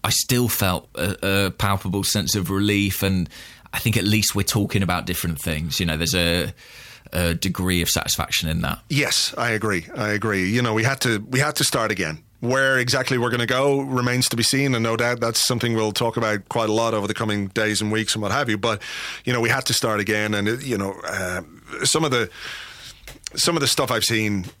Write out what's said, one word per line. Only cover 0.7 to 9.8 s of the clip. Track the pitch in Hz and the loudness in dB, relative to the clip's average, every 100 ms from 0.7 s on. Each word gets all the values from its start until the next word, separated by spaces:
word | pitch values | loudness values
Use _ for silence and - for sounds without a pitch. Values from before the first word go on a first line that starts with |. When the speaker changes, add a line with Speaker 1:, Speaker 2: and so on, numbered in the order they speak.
| 90 - - | 0 -4 -4
Speaker 1:
a, | 87 95 95 98 98 | -4 -2 0 2 0
a | |
palpable | - 101 98 95 98 | 0 0 0 -2 -2
sense | - 104 - 104 | 0 0 0 -2
of | 90 | 0
relief, | 98 104 104 101 - | 0 2 4 2 2
and | 98 95 85 - - - - | 2 2 0 -6 -20 -20 -10
I | - | -2
think | 117 110 | 2 2
at | |
least | 98 110 101 104 | 4 4 2 0
we're | |
talking | 98 107 98 104 | 0 2 2 2
about | 92 90 - | 2 0 -2
different | 87 87 78 | -4 -2 -2
things. | - 78 82 - | -2 -2 -2 -2
You | 87 | 0
know, | 80 | 0
there's | 82 90 | 0 2
a, | 85 85 82 - - - - - - | 2 2 -2 -8 -20 -20 -20 -20 -6
a | - 87 | 0 0
degree | 82 92 87 92 90 | 2 -2 0 2 2
of | 82 | 2
satisfaction | - - - - - 80 | 0 0 -2 -2 -2 0
in | 82 | -2
that. | - - - | -2 -6 -2
Speaker 2:
Yes, | 139 139 - - - | 0 2 0 -2 -2
I | 120 | -2
agree. | 107 107 92 | 0 0 -2